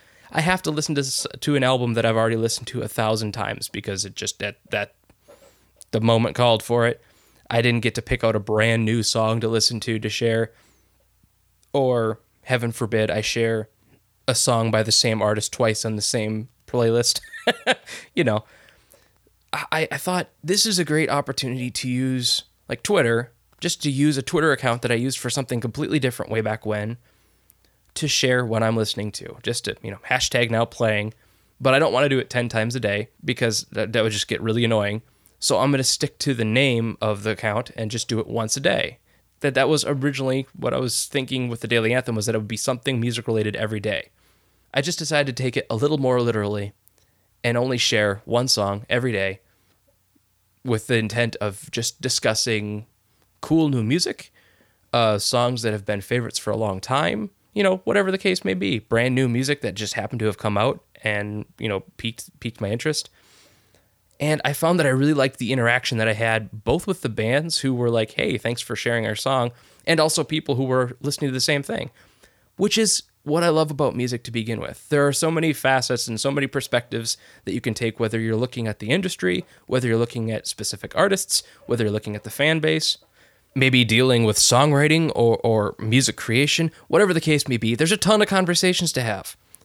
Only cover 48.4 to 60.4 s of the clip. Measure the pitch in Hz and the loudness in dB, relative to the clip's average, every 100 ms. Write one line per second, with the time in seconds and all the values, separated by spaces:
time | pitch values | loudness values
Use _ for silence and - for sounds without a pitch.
48.4 | 131 - 101 101 117 120 127 104 95 98 | 2 0 0 -2 -2 -2 0 -2 -2 -6
49.4 | _ _ _ _ _ _ _ _ _ _ | _ _ _ _ _ _ _ _ _ _
50.4 | _ _ 127 110 - 120 110 110 117 - | _ _ -4 -4 0 0 0 0 -2 -2
51.4 | 104 98 - - 120 - 131 - 120 107 | -6 -6 -8 -6 -6 -6 -4 0 0 0
52.4 | 123 107 104 104 - _ _ _ _ _ | -2 -2 -4 -8 -12 _ _ _ _ _
53.4 | - 160 156 127 107 160 - - - _ | 0 2 4 2 2 0 -2 -6 -14 _
54.4 | _ _ _ _ _ 120 113 104 - 120 | _ _ _ _ _ 2 4 2 0 2
55.4 | 123 123 113 104 98 101 - 123 117 - | 2 0 -2 -2 -4 -6 -2 -2 -2 -6
56.4 | - 110 107 95 - 131 165 208 208 - | -4 -2 -2 -4 -2 0 0 -2 -6 -12
57.4 | _ 208 196 190 220 202 190 190 196 180 | _ 0 0 0 0 2 2 0 0 0
58.4 | 190 185 196 120 - 117 123 127 131 120 | -2 -2 0 -2 0 2 2 2 2 2
59.4 | 131 147 104 98 104 - 101 123 107 95 | 0 -2 -4 -6 -6 -4 -6 -2 -2 -2